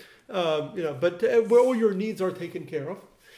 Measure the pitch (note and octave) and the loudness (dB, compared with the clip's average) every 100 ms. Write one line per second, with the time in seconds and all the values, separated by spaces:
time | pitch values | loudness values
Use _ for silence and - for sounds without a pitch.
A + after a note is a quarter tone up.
0 | - - - G3+ E3+ D#3 D3 G3+ D#3+ C3 | -20 -20 -8 -2 0 0 -4 -6 -6 -2
1 | F3 F3 A3+ A#3+ G#3 A#3+ B3+ A#3+ A3 F#3+ | -2 0 2 2 6 6 6 4 2 0
2 | A3 G#3 F#3 - E3+ F3 C3+ D#3 C#3 F#3+ | -4 -2 -4 -4 -10 -10 -8 -8 -8 -12
3 | - _ _ | -16 _ _